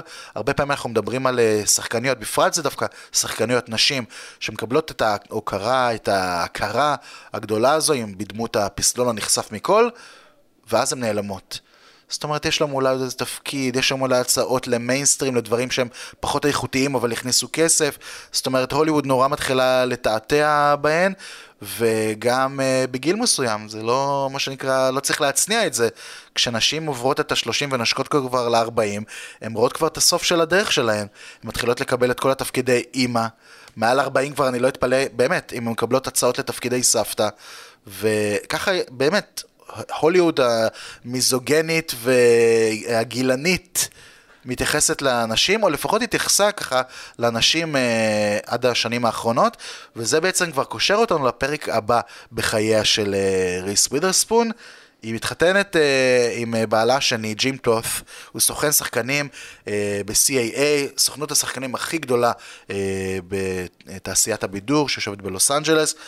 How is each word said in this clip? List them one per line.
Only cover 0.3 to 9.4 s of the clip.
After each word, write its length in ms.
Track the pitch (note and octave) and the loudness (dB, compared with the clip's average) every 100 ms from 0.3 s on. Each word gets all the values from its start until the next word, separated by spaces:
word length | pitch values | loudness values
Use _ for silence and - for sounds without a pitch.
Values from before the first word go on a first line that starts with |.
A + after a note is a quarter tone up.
| - | -8
הרבה 180 | A2+ | -4
פעמים 180 | C#3 C#3+ | -2 0
אנחנו 180 | C#3 B2+ | -2 -2
מדברים 380 | A2 G#2 B2+ C3 | -2 -2 -2 0
על, 120 | B2 | 2
אה, 220 | A2+ G#2+ G2 | 4 2 2
שחקניות, 540 | - - A#2 B2+ B2 | 0 0 -2 -2 -2
בפרט 340 | G#2+ - F3 | -2 0 2
זה 100 | F3 | 2
דווקא 220 | C#3+ - A2 - - | -2 -2 -6 -6 -6
שחקניות 580 | - - - A2+ B2 A2+ | -4 -2 -2 0 0 0
נשים, 360 | A2 - C#3 A2+ - - - | 0 0 0 -4 -10 -20 -12
שמקבלות 520 | - A2 A2 C#3 D#3+ | -10 -8 -2 -2 -2
את 100 | - | -2
ההוקרה, 920 | A2+ G2+ - G#2+ - G2+ G#2 C3 B2 A2 | 0 0 -4 -8 -4 -4 0 2 2 0
את 120 | - | 0
ההכרה 880 | G2 F#2 F2 - - G#2 A#2+ D3 C#3 - - - | 0 0 -2 -4 -4 -4 0 0 0 -6 -20 -12
הגדולה 400 | - G#2+ G#2+ B2 | -10 -4 2 2
הזו, 200 | D#3 D#3 | 2 2
עם, 240 | C#3 G#2+ F#2+ | 0 -2 -8
בדמות 380 | G#2 G#2 A2+ A2+ | -10 -8 -4 -2
הפסלון 540 | G2 - - - B2 | -2 -2 -2 0 -2
הנחשף 420 | G#2+ - - | -2 -2 -2